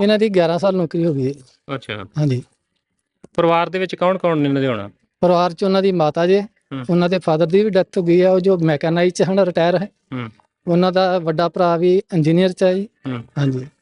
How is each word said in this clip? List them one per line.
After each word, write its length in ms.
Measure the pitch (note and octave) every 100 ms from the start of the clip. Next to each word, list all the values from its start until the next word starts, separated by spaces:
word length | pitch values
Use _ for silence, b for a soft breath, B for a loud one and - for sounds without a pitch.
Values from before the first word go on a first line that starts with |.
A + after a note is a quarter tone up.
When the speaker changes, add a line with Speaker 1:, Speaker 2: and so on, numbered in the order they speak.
Speaker 1:
ਇਹਨਾਂ 180 | G3+ G#3+
ਦੀ 100 | A3
ਗਿਆਰਾਂ 300 | F#3+ E3 E3+
ਸਾਲ 160 | G3 F#3
ਨੌਕਰੀ 300 | E3 E3+ E3
ਹੋ 80 |
ਗਈ 140 | C#3 C3
ਹੈ। 60 | C#3 - _ - C3+
Speaker 2:
ਅੱਛਾ। 300 | - G#2+ F#2+ D3+
Speaker 1:
ਹਾਂਜੀ। 260 | D3+ B2 - _ _ _ _ _ _ _ - -
Speaker 2:
ਪਰਿਵਾਰ 340 | E3+ E3 E3+
ਦੇ 100 | F#3
ਵਿੱਚ 160 | F#3 -
ਕੌਣ 220 | F3+ F#3
ਕੌਣ 200 | F3 D#3
ਨੇ 120 | C#3+
ਇਹਨਾਂ 120 | C#3
ਦੇ 60 | C3+
ਹੁਣ? 220 | A2 G2+ _ _ _
Speaker 1:
ਪਰਿਵਾਰ 320 | F3 F3 F3+
'ਚ 100 | E3
ਉਹਨਾਂ 180 | G3 F#3+
ਦੀ 100 | F#3+
ਮਾਤਾ 360 | F3+ D3+ E3 F3
ਜੇ, 140 | G3
Speaker 2:
ਹੂੰ। 440 | G#3 _ _ C3+ B2+
Speaker 1:
ਉਹਨਾਂ 200 | F3 F3
ਦੇ 100 | F#3
ਫਾਦਰ 260 | E3+ D#3 E3
ਦੀ 180 | F#3+
ਵੀ 60 | G#3+
ਡੈਥ 280 | F#3+ F3 G3+
ਹੋ 60 |
ਗਈ 180 | E3+ F3
ਆ, 100 | F3+
ਉਹ 80 | F#3
ਜੋ 180 | F#3 F#3
ਮੈਕੇਨਾਈਜ਼ 560 | D#3+ D3 E3 E3+ F3+
'ਚ 80 | F3+
ਹਨ, 180 | F3+ F#3+
ਰਿਟਾਇਰ 360 | F3+ E3+ E3+ F3
ਹੈ। 140 | G3+ _ _
Speaker 2:
ਹੂੰ। 160 | C3 A2+ - _ _ -
Speaker 1:
ਉਹਨਾਂ 240 | F3 F#3
ਦਾ 280 | F#3 F#3 F#3
ਵੱਡਾ 300 | E3 D#3+ E3+
ਭਰਾ 280 | F#3+ F3+ E3+
ਵੀ 240 | F3+ F#3 -
ਇੰਜੀਨੀਅਰ 380 | F3+ D#3 E3+ F#3
'ਚ 120 | F3+
ਹੈ 100 | F#3
ਜੀ। 160 | F#3 G#3 _ C#3
Speaker 2:
ਹੂੰ। 160 | B2 - -
Speaker 1:
ਹਾਂਜੀ। 300 | C#3 C3 C3+ _